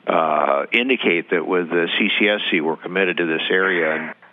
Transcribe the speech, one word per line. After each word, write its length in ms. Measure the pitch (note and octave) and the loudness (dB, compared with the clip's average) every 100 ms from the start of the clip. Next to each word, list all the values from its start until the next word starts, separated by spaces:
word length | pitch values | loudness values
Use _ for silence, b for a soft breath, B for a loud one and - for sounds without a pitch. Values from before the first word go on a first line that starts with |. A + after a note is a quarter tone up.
| - | -2
uh, 560 | F2 D#2+ D2+ D2 C#2 C#2+ | 0 2 2 2 0 0
indicate 580 | A2+ B2+ B2+ A2+ E2+ D#2 | 0 0 0 2 0 0
that 160 | F2+ D#2+ | -2 0
with 240 | F2+ E2+ | 0 0
the 180 | E2+ E2+ - | 0 0 0
C 120 | G#2+ - | -2 2
C 100 | G#2 | 0
S 140 | G#2 - | 0 0
C, 120 | F2+ | -2
we're 160 | D#2 D#2 | -2 -4
committed 400 | E2+ F#2 F#2+ F2 | -4 -2 0 0
to 100 | E2+ | -2
this 160 | D#2+ - | -2 0
area. 360 | F#2 F#2+ F2 D#2+ D#2+ | 0 2 0 0 -2
And 180 | D#2 - - | -6 -12 -12